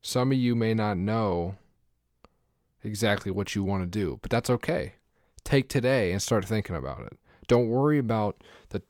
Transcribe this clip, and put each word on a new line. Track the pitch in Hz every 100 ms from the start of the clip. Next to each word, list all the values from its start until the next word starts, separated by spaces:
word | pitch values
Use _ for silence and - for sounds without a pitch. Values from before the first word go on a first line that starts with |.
Some | - 127 127
of | 135
you | 123
may | 117 113
not | 110 107 95
know | 98 113 107 87 87 95 _ _ _ _ _ _ _ _ _ _ _ _
exactly | 107 104 110 104 -
what | 95 98
you | 104
want | 98 98
to | 90
do, | 101 92 62
but | -
that's | 113 -
okay. | 123 - - - - _ _ _ -
Take | - 139 127
today | 143 127 131 95
and | 95
start | - 113
thinking | 92 110 - 85
about | 65 58
it. | 57 - _ _ -
Don't | 120 117
worry | 120 143 151
about | 120 110 104 - - - -
the | 101